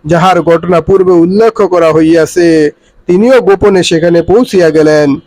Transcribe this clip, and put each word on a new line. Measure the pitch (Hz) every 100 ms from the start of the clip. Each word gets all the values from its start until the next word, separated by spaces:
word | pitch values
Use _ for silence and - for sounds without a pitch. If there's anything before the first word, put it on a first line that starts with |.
| 151
যাহার | 165 185 175
ঘটনা | 160 165 175 170
পূর্বে | 160 190 185
উল্লেখ | 175 170 202 226
করা | 214 190 175 165
হইয়াছে, | 156 160 165 151 180 170 160 147 - _ _ -
তিনিও | 180 233 262
গোপনে | 190 196 208 190
সেখানে | 170 165 170 170
পৌঁছিয়া | 165 202 254 190 165
গেলেন। | 156 156 151 147 135